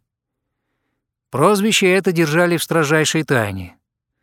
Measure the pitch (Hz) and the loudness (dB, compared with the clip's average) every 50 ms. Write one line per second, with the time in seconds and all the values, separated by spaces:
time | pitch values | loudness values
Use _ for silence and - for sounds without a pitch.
0 | _ _ _ _ _ _ _ _ _ _ _ _ _ _ _ _ _ _ _ _ | _ _ _ _ _ _ _ _ _ _ _ _ _ _ _ _ _ _ _ _
1 | _ _ _ _ _ _ - 120 151 196 214 196 202 226 196 - 202 180 185 196 | _ _ _ _ _ _ -2 0 2 2 2 2 0 0 0 2 2 2 2 0
2 | 170 196 175 170 165 147 151 170 175 175 175 151 - - 160 165 151 135 160 156 | 0 0 0 0 0 0 2 0 0 0 0 -2 -4 -2 -2 0 0 2 2 0
3 | 151 - - 160 151 - 147 120 107 101 95 95 90 87 - _ _ _ _ _ | 0 0 -2 -2 -2 0 0 0 -2 -2 -6 -10 -12 -14 -18 _ _ _ _ _
4 | _ _ _ _ | _ _ _ _